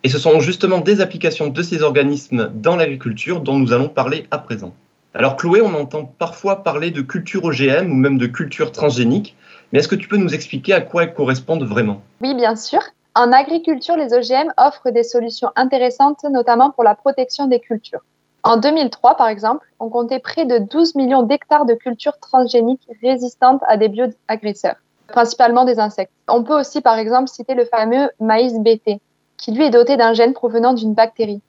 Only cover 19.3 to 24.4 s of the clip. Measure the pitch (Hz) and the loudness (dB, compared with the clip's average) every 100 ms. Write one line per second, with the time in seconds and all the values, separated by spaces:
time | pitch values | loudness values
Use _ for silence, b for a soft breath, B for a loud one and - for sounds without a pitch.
19.3 | 208 220 285 b _ 233 240 233 262 - | 0 -2 -2 b _ -6 -4 -4 -6 -6
20.3 | - 269 240 202 302 330 285 254 269 226 | -4 0 0 0 0 0 0 2 2 2
21.3 | 285 - 294 262 233 254 233 294 294 - | 0 2 2 2 0 -4 -6 -6 -6 -2
22.3 | 262 240 247 226 262 - 220 240 262 247 | 0 2 2 0 -2 -8 -6 -2 -2 -4
23.3 | _ 254 277 - 214 214 208 247 - - | _ 2 4 2 2 2 0 -4 -4 -8
24.3 | 220 | -6